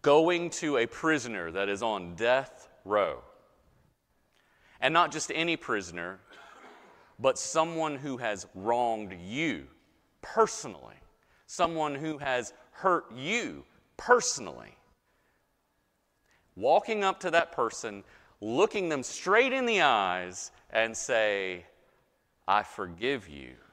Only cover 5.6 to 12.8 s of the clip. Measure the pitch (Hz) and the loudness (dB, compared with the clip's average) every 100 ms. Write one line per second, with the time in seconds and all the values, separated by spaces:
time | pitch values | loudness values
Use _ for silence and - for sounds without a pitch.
5.6 | - 110 87 87 87 95 _ - - - | -2 -4 -4 -8 -10 -12 _ -20 -20 -20
6.6 | - - - - _ - 131 131 - 160 | -20 -20 -20 -20 _ 0 0 0 -2 0
7.6 | 160 165 156 139 147 123 117 101 95 95 | 0 0 -4 -4 -6 -4 -4 -4 -8 -6
8.6 | 101 120 120 110 104 90 90 123 160 87 | 0 2 0 -2 -6 -12 -8 -4 -2 -4
9.6 | 65 _ _ _ _ _ - 220 220 - | -10 _ _ _ _ _ -6 2 2 0
10.6 | 135 82 57 50 - _ _ _ _ - | -12 -14 -18 -20 -20 _ _ _ _ -2
11.6 | 170 160 151 135 160 147 139 127 110 - | -2 0 -4 -4 -6 -6 -2 -2 -4 -14
12.6 | _ - | _ -2